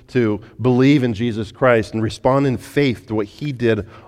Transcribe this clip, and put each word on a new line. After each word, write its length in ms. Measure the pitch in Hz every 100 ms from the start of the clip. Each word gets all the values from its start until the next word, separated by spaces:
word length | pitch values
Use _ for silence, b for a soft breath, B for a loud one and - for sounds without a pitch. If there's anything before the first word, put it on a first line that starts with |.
| B
to 300 | 127 110 101 B B
believe 420 | 123 123 135 147
in 100 | 120
Jesus 380 | 98 120 107 101
Christ 420 | - 131 113 95
and 80 | 110
respond 460 | 110 - 131 135 143
in 80 | 120
faith 520 | - 143 139 113 -
to 80 | 107
what 100 | 104
he 260 | - 147
did 380 | 123 117 107 95 B